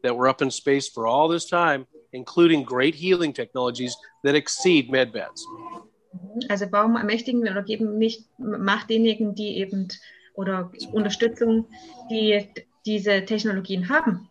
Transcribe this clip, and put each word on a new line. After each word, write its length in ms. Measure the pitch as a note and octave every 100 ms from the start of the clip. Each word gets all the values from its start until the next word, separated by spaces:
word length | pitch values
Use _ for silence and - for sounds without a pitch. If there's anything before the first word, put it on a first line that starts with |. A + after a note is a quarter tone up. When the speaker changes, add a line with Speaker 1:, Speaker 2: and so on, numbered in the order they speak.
Speaker 1:
that 120 | B2+ A#2+
were 120 | B2+
up 140 | C3
in 80 | C3+
space 380 | - - C#3 C3+
for 180 | - A2+
all 220 | C3 D#3+
this 180 | E3+ -
time, 400 | F3 E3+ C#3 C3 - _
including 500 | B2+ B2+ - E3+ D#3
great 320 | B2 B2 C#3
healing 380 | D#3 F3+ F3+ D#3+
technologies 640 | C3+ A#2 C3 B2 A#2+ B2+ - - _
that 140 | C#3 D3
exceed 540 | D3 - F#3 D#3+ A#2+
med 220 | C3 B2
beds? 320 | A2 E2 - - - - - - _ _ F#3 F#3+ A3 B3
Speaker 2:
Also 180 | G3+ G3
warum 260 | G3+ A3 A#3
ermächtigen 460 | G#3 A3+ B3 B3
wir 80 | A3
oder 120 | G3
geben 360 | G3 G#3+ A3 G#3+
nicht 260 | A3 A3+ - _
Macht 520 | A#3+ G#3 G3 G#3+ -
denjenigen, 440 | A3+ A3+ G#3+ G#3+
die 240 | G3 G#3 F#3+
eben 300 | G3 G3 F#3 - - - _
oder 360 | - F#3+ F#3 F3+ - -
Unterstützung, 720 | G#3+ G#3 - A#3 - A#3 A3+ A3+ - - - -
die 380 | A3 G#3+ G#3 G3+ - - _
diese 400 | - G#3+ G3 G3
Technologien 640 | F#3+ A3 G#3+ G3 F#3+ F#3+ F3+
haben 400 | D4 D#4+ F3+ -